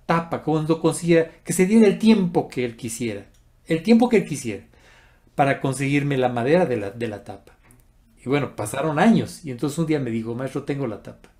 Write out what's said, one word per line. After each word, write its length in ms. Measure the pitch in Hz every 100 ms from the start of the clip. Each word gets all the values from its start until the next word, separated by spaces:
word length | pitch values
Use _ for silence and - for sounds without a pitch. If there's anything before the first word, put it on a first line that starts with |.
| -
tapa, 360 | 165 170 120
cuando 380 | - 156 156 165
consiguiera, 500 | 165 160 170 165 160 -
que 80 | -
se 140 | 175 185
diera 200 | 226 208
el 120 | 180
tiempo 500 | 220 214 175 160 -
que 160 | -
él 120 | 123 113
quisiera, 500 | 113 - 117 101 - _ _ _ -
el 160 | 165
tiempo 260 | 208 233 247
que 100 | 214
él 60 | -
quisiera, 380 | 135 113 95 - _ _ - _ _ _
para 260 | - 139 135
conseguirme 580 | 139 127 135 143 143 135
la 120 | 123
madera 360 | 120 120 170 165
de 120 | 120
la, 120 | 101
de 180 | 117 117
la 160 | 101
tapa. 300 | - 101 - _ _ _ _ _ _ _
Y 40 | 123
bueno, 280 | 143 131 -
pasaron 420 | - 135 156 147
años, 460 | 214 190 107 -
y 80 | 151
entonces 260 | 123 151 147
un 80 | 156
día 140 | 151
me 100 | 123
dijo, 240 | 113 113
"Maestro, 300 | 117 135 -
tengo 220 | - 143 131
la 140 | 101
tapa. 280 | - - -